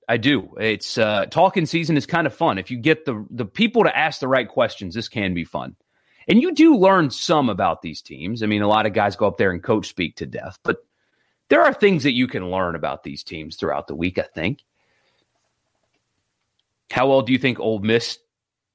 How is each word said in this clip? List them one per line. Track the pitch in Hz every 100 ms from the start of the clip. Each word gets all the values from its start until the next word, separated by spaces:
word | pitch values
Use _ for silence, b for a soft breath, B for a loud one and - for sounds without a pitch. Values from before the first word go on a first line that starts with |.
| -
I | 120
do. | 135 131 - -
It's, | 110 104 - -
uh, | 107 104 -
talking | 151 185 190
season | 156 170 160 151
is | -
kind | 170 151
of |
fun. | - 165 98
If | 90
you | 123
get | 135 160 -
the, | 107 107
the | 123 110
people | - 226 233
to | 170 -
ask | 156 -
the | 131
right | 131 110
questions, | - 117 - 95
this | 104 -
can | 113 95
be | 87
fun. | 80 - 65 - _ b b b b
And | 208
you | 349
do | 294 320 247
learn | 185 190 147
some | - - 156 127
about | 95 92 80
these | 85 71
teams. | - 67 87 117
I | 107
mean, | 104
a | 104
lot | 107 107
of |
guys | 107 104 -
go | 104
up | -
there | 101
and | 87
coach | - 110 -
speak | - 82 -
to | 69
death, | - - -
but | - - - _ _ _ _ _ -
there | 302
are | 311
things | - 202 175
that | 139
you | 120 123
can | 117 90
learn | 92 90
about | 82 73 71
these | 73 71
teams | - 82 76 -
throughout | 85 71 -
the |
week, | 73 87 90
I | -
think. | - 82 - _ _ _ _ _ _ _ _ _ _ _ _ _ _ _ _ _ _ _ _ _ _ -
How | 123 135
well | 135
do | 131
you | 127
think | 131 -
Ole | 107 110
Miss, | 107 117 - - _ _ _ _ _